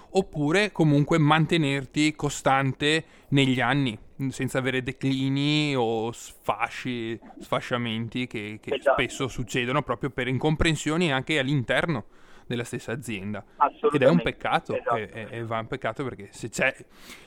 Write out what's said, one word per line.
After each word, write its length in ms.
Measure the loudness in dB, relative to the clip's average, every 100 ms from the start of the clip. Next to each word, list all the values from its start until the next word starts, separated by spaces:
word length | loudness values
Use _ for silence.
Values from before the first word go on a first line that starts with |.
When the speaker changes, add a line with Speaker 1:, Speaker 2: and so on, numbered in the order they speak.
| -2
Speaker 1:
oppure 600 | -2 0 -2 2 2 2
comunque 460 | 4 4 6 4 4
mantenerti 960 | 6 4 4 2 2 -2 -2 0 0 2
costante 880 | -4 0 2 2 2 0 0 0 -2 -14 0
negli 320 | 4 4 2
anni, 360 | 2 2 0 -4 -12 -8 -6
senza 300 | -4 -4 -2
avere 240 | -2 -2
declini 880 | -4 -4 -2 0 0 0 2 2 2 0
o 360 | 0 0 -4
sfasci-, 1080 | -6 -14 -6 -4 -2 -4 -4 -6 -4 -6 -8 -12 -18
sfasciamenti 880 | -4 -4 -2 -2 -2 -4 -4 -4 -6
che, 320 | -6 -8 -10
che 140 | -6 0
Speaker 2:
Esatto. 260 | 2 2
Speaker 1:
spesso 260 | 0 -2 -6
succedono 540 | -6 -4 -2 0 0
proprio 280 | -2 -4 -4
per 160 | -4 -2
incomprensioni 840 | 0 2 2 2 2 0 2 2
anche 280 | 2 0 0
all'interno 640 | 2 0 2 0 0 -4 -8 -18 -20 -16 -6
della 180 | -6
stessa 280 | -4 -8 -6
azienda. 480 | -8 -6 -8 -6 -8
Ed 60 | -10 -2
è 60 |
un 80 | -2
Speaker 2:
Assolutamente. 500 | 0 0 4 6 6
Speaker 1:
peccato, 520 | 2 -2 -2 -2 -2 -4
Speaker 2:
Esatto. 200 | -2 -2
Speaker 1:
è, 120 | -4
è, 180 | -10 -10
è 140 | -8 -4
va 120 | -4
un 80 | -4
peccato 360 | -6 -4 -4
perché 240 | -6 -8 -14
se 180 | -12 -8
c'è... 260 | 0 0 -2 -10 -20 -20 -20